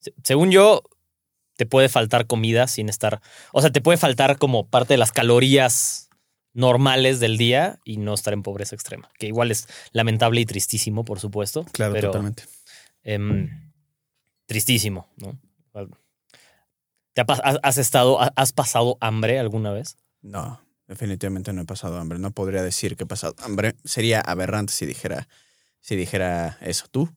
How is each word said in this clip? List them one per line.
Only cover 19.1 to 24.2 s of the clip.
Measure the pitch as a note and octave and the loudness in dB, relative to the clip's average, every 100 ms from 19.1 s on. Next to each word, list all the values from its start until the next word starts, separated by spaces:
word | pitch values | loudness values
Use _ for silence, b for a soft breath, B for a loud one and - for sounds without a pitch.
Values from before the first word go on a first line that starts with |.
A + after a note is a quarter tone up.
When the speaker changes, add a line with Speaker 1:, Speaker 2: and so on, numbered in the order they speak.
| A2 A2 C3 | -2 0 0
Speaker 1:
alguna | A2+ A2 G#2+ | -2 -4 -4
vez? | G2+ D3 - _ _ | -6 -10 -16 _ _
Speaker 2:
No, | G2+ G2+ - A#2+ _ _ _ | -16 -14 -12 -16 _ _ _
definitivamente | F#2+ G#2+ F#2+ G2+ F#2+ F#2+ | -10 -8 -6 -6 -6 -6
no | F#2+ | -8
he | F2 | -8
pasado | F#2+ F#2+ E2+ | -10 -10 -8
hambre. | E2 E2+ | -8 -8
No | G2 | -8
podría | G#2 F#2+ F#2+ | -6 -4 -4
decir | F#2 F2+ G#2 - | -4 -4 -6 -8
que | |
he | F2+ | -10
pasado | G#2+ D#2+ - | -8 -10 -10
hambre. | B2 G2 G#2+ - | -10 -4 -4 -4
Sería | - - A2+ A2 | -10 -2 0 0